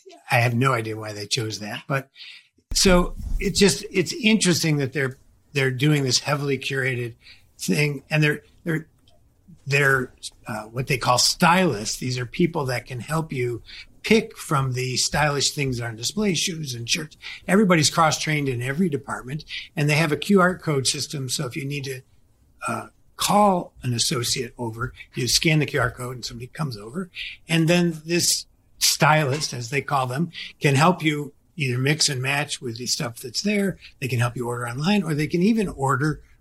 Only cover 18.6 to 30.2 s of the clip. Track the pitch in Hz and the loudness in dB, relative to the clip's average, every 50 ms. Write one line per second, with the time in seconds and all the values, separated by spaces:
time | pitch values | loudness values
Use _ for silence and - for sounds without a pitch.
18.6 | 123 135 139 165 196 170 143 131 - - - - - 127 151 156 - - - - | -4 -4 0 0 0 0 0 -2 -4 -6 -8 -8 -6 -8 -10 -10 -10 -10 -12 -12
19.6 | - - _ - 147 147 147 151 165 147 151 147 - - 202 190 175 180 180 - | -12 -8 _ 0 2 2 4 4 2 2 0 -2 2 4 6 6 6 4 2 -2
20.6 | - 160 147 135 123 - - 139 123 - - 139 131 123 - - 147 120 - 151 | -2 -2 -2 0 0 0 -2 -2 -6 -6 -6 -8 -6 -4 -4 -4 -4 -6 -6 -8
21.6 | 139 139 143 143 131 135 131 131 - _ _ _ _ _ _ _ _ _ _ _ | -6 -6 -6 -6 -6 -8 -10 -12 -14 _ _ _ _ _ _ _ _ _ _ _
22.6 | - 117 117 110 107 - _ _ _ _ _ - - - 185 208 208 202 185 175 | -6 -6 -6 -6 -8 -12 _ _ _ _ _ -4 0 2 4 6 6 6 4 2
23.6 | - - _ - - 127 120 113 - - 160 120 120 - - 131 120 117 - - | -2 -6 _ -6 -4 -2 0 0 0 0 -2 -2 -2 -2 -2 -4 -4 -8 -8 -8
24.6 | 120 113 110 113 123 127 - - - - - - 127 113 - - - 160 156 151 | -8 -8 -6 -6 -8 -8 -8 -14 -20 -10 -6 -4 0 0 0 2 2 2 2 2
25.6 | 143 - 147 135 120 117 104 - 123 123 127 120 - - 120 117 123 - - - | 2 0 0 -2 -2 -2 -4 -6 -10 -10 -10 -10 -12 -12 -12 -12 -14 -12 -8 -8
26.6 | 156 131 113 101 104 117 131 190 180 - - - - - - - _ - 165 165 | -8 -6 -8 -10 -14 -12 -10 -10 -10 -10 -12 -14 -14 -14 -14 -16 _ -2 0 2
27.6 | 165 160 175 175 175 170 160 156 156 165 175 170 165 - - - - - _ _ | 4 4 4 4 2 2 -2 -4 -4 -2 0 0 2 0 0 -2 -4 -12 _ _
28.6 | _ _ _ - - - - - 160 147 156 156 151 127 135 156 147 - 139 123 | _ _ _ -2 0 0 2 4 4 6 6 4 4 2 0 -2 -4 -6 -6 -8
29.6 | 113 113 143 139 135 - 143 135 127 123 127 147 | -8 -4 -4 -4 -2 0 0 0 0 -2 -2 -4